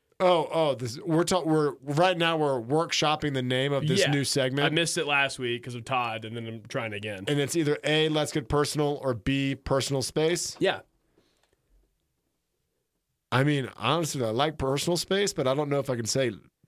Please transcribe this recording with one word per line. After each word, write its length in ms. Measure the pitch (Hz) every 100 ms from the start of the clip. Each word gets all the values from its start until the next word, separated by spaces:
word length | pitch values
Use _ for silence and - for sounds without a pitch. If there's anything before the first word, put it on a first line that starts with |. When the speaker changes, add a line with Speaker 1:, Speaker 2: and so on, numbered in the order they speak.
| _ -
Speaker 1:
Oh, 280 | 185 170 139
oh, 220 | 160 151
this, 240 | 123 123 123 170
we're 180 | 160
ta-, 200 | 170 180
we're, 300 | 160 156 147 -
right 340 | 139 147 185 170
now 180 | 170 160
we're 220 | 147 131
workshopping 760 | 113 151 165 - 151 156 151 131
the 80 |
name 300 | 127 127 143
of 120 | 139 151
this 120 | 196
Speaker 2:
Yeah. 100 | 156
Speaker 1:
new 140 | 143
segment. 420 | 127 139 131 139 143
Speaker 2:
I 40 |
missed 260 | 156 160 175
it 80 | 147
last 320 | 143 139 -
week 260 | 123 120
'cause 120 | 123 120
of 100 | 117
Todd, 400 | 131 120 113 110
and 100 | 117
then 120 | 113
I'm 160 | 113 110
trying 260 | 131 113
again. 320 | 104 107 98 104
Speaker 1:
And 120 | 143
it's 160 | 139 170
either 220 | 147 147
A, 260 | 143 156 160
let's 220 | 151 147
get 180 | 156 120
personal, 500 | 147 139 143 147 143
or 100 | 131
B, 400 | 113 139 135 135
personal 480 | 135 - 139 127 135
space. 560 | 123 156 160 175 - -
Speaker 2:
Yeah. 200 | 190 98 - _ _ _ _ _ _ _ _ _ _ _ _ _ _ _ _ _ _ _ _ _ _ _ _
Speaker 1:
I 120 | 123
mean, 260 | 143 143 117 -
honestly, 460 | 113 165 156 139
I 60 | 113
like 280 | 113 156 156
personal 400 | 135 139 - 175
space, 360 | - 196 196
but 140 | - 131
I 60 |
don't 160 | 135 147
know 100 | 143
if 100 | 135
I 60 | 117
can 100 | 110
say 260 | 135 123 98 - _